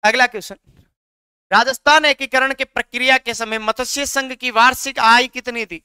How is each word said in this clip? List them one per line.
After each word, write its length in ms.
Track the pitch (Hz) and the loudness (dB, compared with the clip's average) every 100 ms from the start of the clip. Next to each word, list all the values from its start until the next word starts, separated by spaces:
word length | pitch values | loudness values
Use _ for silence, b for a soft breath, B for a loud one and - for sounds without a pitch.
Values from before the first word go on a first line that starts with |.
अगला 220 | 208 233 247 | 0 2 0
क्वेश्चन, 300 | 220 - 196 _ _ _ _ _ _ _ _ _ | -2 -14 -18 _ _ _ _ _ _ _ _ _
राजस्थान 540 | 196 247 262 - 302 | 2 2 0 4 4
एकीकरण 500 | 302 269 269 254 262 | 4 0 0 0 0
की 100 | 269 269 | -4 -6
प्रक्रिया 500 | - - 240 254 262 | -6 -6 -4 2 0
के 160 | 240 | 0
समय 240 | 226 226 220 | -8 -6 -6
मत्स्य 480 | 220 220 254 - 277 | -4 -4 -4 -6 -4
संघ 260 | 269 262 | -4 -6
की 180 | 254 254 | -6 -4
वार्षिक 480 | 220 240 247 269 262 | 2 2 2 -6 -2
आय 280 | 226 233 254 | 4 4 2
कितनी 360 | 254 247 233 220 | -6 -10 -8 -10
थी? 160 | 165 | -12